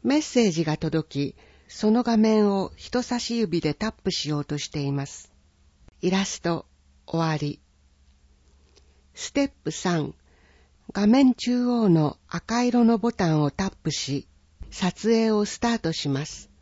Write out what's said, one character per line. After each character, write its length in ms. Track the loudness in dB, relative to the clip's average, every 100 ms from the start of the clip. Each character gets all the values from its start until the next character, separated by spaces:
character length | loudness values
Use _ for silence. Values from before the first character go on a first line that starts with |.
メ 160 | 2 0
ッ 40 |
セ 260 | 2 2 2
ー 40 |
ジ 120 | 2
が 140 | -2 -2
届 560 | -2 -2 -4 -4 -6
き、 20 | -6 -20 _ _
そ 240 | -2 2
の 120 | 2
画 140 | 2 4
面 340 | 4 4 2
を 200 | 0 -4 -8
人 260 | -6 -4
差 180 | -2 -6
し 180 | -4 -2
指 240 | -2 -2
で 120 | -2
タ 160 | -4 -6
ッ 20 | -4
プ 80 | -6
し 180 | -4 -4
よ 100 | -4
う 60 | -4
と 120 | -8
し 120 | -6
て 120 | -6
い 100 | -4
ま 140 | -4 -6
す。 260 | -12 -20 _ _ _ _ _ -20 _
イ 80 | -2
ラ 160 | -2 -2
ス 160 | -4
ト、 240 | -4 -4 -8 _ _ _ -6
終 140 | -2
わ 160 | -2 -2
り。 220 | -4 -8 _ _ _ _ _ _ _ _ _ _ _ _ _ _ _
ス 180 | -16 -6
テ 140 | -2 -2
ッ 60 | _
プ 80 | -10
三、 420 | -6 -2 0 -2 -8 _ _ _ _ _ _ -10
画 160 | 0 4
面 260 | 6 6
中 320 | 2 -2 -2 0
央 240 | 2 4
の 280 | 4 2 -2 _
赤 360 | -10 -4 0
色 200 | 2 4
の 140 | 4 4
ボ 140 | 0
タ 200 | 0 2
ン 100 | 2
を 100 | 2
タ 160 | -2 -6
ッ 80 | -4
プ 100 | -6
し、 360 | -6 -6 -6 -8 _ _ _ -18
撮 360 | -4 -4 -2 2
影 240 | 2 4
を 140 | 2 0
ス 140 | -2
タ 100 | -2
ー 80 | -2
ト 140 | -2
し 160 | -4 -2
ま 160 | -4 -4
す。 240 | -12 -20 _